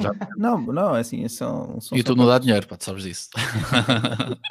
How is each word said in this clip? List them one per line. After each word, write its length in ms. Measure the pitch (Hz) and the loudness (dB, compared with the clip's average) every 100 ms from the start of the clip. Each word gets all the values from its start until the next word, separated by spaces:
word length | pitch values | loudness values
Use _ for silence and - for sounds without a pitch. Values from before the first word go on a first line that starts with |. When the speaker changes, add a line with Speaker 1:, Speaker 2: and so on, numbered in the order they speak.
Speaker 1:
Já 100 | 104 | -2
Speaker 2:
<laughs> 260 | - 196 - | -4 -8 -2
Não, 200 | 226 220 | 0 0
não, 340 | 117 147 196 123 | 0 0 0 0
é 60 | |
assim, 260 | 117 117 113 | -2 -4 -6
são, 540 | - 120 - - 117 | -6 -6 -6 -6 -10
são 160 | - 131 | -4 -2
Speaker 3:
YouTube 200 | 117 123 | 2 6
não 80 | 120 | 6
dá 60 | 127 | 6
Speaker 2:
fatores. 100 | 127 | 6
Speaker 3:
dinheiro, 220 | 104 92 | 2 0
pá, 100 | 87 | -8
tu 80 | - | -10
sabes 180 | 98 | -8
disso. 260 | 95 85 - | -8 -10 -10
<laughs> 1040 | 113 127 113 - 123 113 117 117 113 - 123 - | -6 -4 -4 0 0 2 2 0 -4 -6 -6 -10